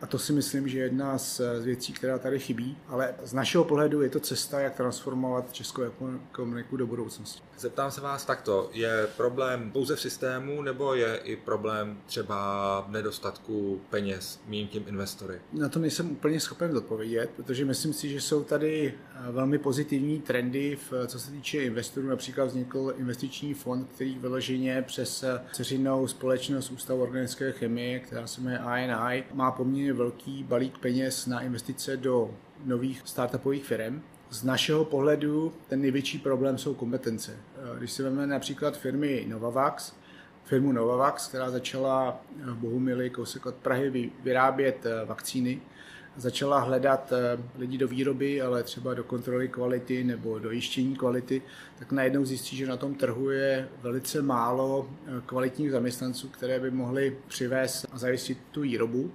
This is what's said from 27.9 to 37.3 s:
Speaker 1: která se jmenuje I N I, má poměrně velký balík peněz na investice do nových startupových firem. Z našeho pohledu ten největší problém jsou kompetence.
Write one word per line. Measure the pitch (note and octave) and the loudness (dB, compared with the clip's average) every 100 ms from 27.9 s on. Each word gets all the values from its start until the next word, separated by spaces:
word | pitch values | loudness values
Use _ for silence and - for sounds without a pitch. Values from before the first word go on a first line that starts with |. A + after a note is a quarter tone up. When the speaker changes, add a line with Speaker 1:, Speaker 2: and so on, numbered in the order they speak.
| B2 | -4
Speaker 1:
která | - A#2+ A#2 | -6 -8 -8
se | - | -6
jmenuje | B2+ B2 | -2 -2
I | A#2+ B2 | 0 0
N | B2+ A2+ | 2 2
I, | A#2+ B2+ C3 | 2 0 -2
má | C3+ C3 | 0 2
poměrně | B2+ B2+ C3+ C#3 | 2 2 2 2
velký | B2 A#2+ B2 - C3+ | 2 2 0 -8 -6
balík | B2+ B2 C3 - | 0 2 2 -2
peněz | B2+ B2 C3 - B2+ | 0 2 2 0 -2
na | A#2+ | -2
investice | B2+ A#2 - B2+ - C3 | -2 -4 -4 -6 -4 0
do | C3 B2 G#2+ A2 - - | 4 4 4 -2 -16 -8
nových | C3+ B2 C3 C3 | 0 0 0 -4
startupových | - - B2 - C#3 C#3 | -6 -2 0 0 0 0
firem. | C#3 A2+ A2 C#3+ - - - | 0 -2 -2 -6 -10 -18 -14
Z | A2+ | -4
našeho | B2 C3 - D#3 | 2 4 4 4
pohledu | D#3 C#3+ C#3+ D3+ D3 D3+ D#3+ - - | 4 4 6 6 4 2 0 -2 -2
ten | C3+ | 2
největší | C#3 C#3 C3 D3 | 4 2 0 -2
problém | C#3 B2+ C3+ B2+ | 0 2 2 2
jsou | D3+ | -2
kompetence. | C3 A#2 B2 A#2+ A2 - | -2 -2 -2 -2 -4 -6